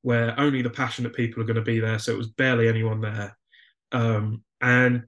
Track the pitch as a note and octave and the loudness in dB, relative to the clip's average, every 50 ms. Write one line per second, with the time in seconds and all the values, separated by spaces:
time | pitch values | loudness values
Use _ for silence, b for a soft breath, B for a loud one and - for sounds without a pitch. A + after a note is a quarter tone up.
0 | _ B2+ A#2+ A#2 A#2 A#2 A2+ A#2+ C#3+ D3 C#3 C3 A#2+ A#2+ A#2 - C3 A#2+ - - | _ 0 0 2 2 0 0 2 2 2 2 0 -2 -4 -4 -4 -6 -6 -4 -6
1 | A#2+ A#2 - - A#2 A2+ A2+ A#2 A2+ A2 A2+ A2+ A2 A#2 A#2 A2+ A2 A2 A2 A2+ | -6 -6 -4 -4 -4 -4 -2 -4 -2 -2 0 -2 0 0 0 0 0 0 -2 -2
2 | - - A2+ - A#2+ A2+ A2 - C3 C3 B2+ A#2 A2+ A2+ A2+ A2+ A2 A2 A2 A2 | -2 -4 -4 -4 -4 -8 -2 0 2 2 4 4 4 2 2 2 0 -2 -2 -2
3 | G#2+ G#2+ G#2 G2 G2+ - - _ _ b b b b b b b _ _ - B2+ | -4 -6 -6 -8 -8 -10 -12 _ _ b b b b b b b _ _ -2 0
4 | A#2 A2+ A2 G#2+ G#2+ G#2+ A2 A2 _ _ _ _ - B2 B2 B2 B2+ B2 B2 A#2+ | 0 2 2 0 0 -2 -4 -6 _ _ _ _ 2 4 6 6 6 4 2 0
5 | A#2+ | -2